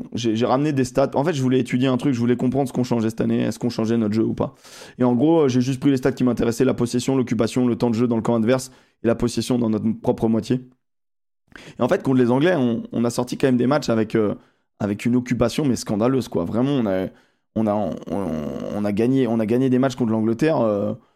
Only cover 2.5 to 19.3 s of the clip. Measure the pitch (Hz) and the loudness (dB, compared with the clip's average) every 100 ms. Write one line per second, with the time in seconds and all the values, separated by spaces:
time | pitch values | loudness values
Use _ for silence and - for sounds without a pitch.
2.5 | 127 131 - 123 120 110 110 117 117 120 | 0 -2 -2 -2 0 -2 -2 -2 0 -2
3.5 | 110 120 117 113 117 110 110 113 113 - | -2 -4 -2 0 0 0 0 0 -2 -4
4.5 | - - - - - 123 120 151 165 143 | -6 -20 -20 -20 0 2 4 4 4 4
5.5 | 123 127 131 143 135 135 127 123 113 117 | 2 0 2 2 2 0 2 0 2 0
6.5 | 113 127 123 120 123 123 135 120 113 113 | 2 0 2 0 0 0 0 0 0 0
7.5 | 127 123 113 120 113 123 113 107 117 110 | 2 0 0 0 2 0 0 0 2 2
8.5 | 131 - - _ _ 113 117 120 117 113 | 0 -2 -16 _ _ -2 0 0 -2 -2
9.5 | 123 113 110 110 110 - - 113 117 107 | 0 0 0 -2 -2 -2 0 0 0 0
10.5 | 127 - _ _ _ _ _ _ _ _ | -4 -4 _ _ _ _ _ _ _ _
11.5 | - - - 123 202 135 131 120 127 170 | -20 -18 -4 0 0 2 2 4 4 2
12.5 | 170 123 117 - 120 117 123 123 - 135 | 2 0 -2 -4 -2 -2 -2 -6 0 2
13.5 | 123 120 147 - 113 110 113 104 95 - | 2 2 0 0 0 2 0 0 -2 -12
14.5 | _ _ _ 104 104 120 123 123 117 120 | _ _ _ -4 -2 0 0 0 0 0
15.5 | - 147 110 - 104 120 135 - - 85 | 0 -2 -2 -2 0 0 0 -2 -4 -2
16.5 | 107 131 143 107 95 95 - _ _ _ | -2 0 0 0 -2 -4 -8 _ _ _
17.5 | 107 107 104 101 - - 92 90 78 71 | -4 -2 0 -2 -6 -8 -6 -4 -6 -6
18.5 | - 50 101 104 101 117 135 120 | -8 -8 -4 -4 0 2 2 2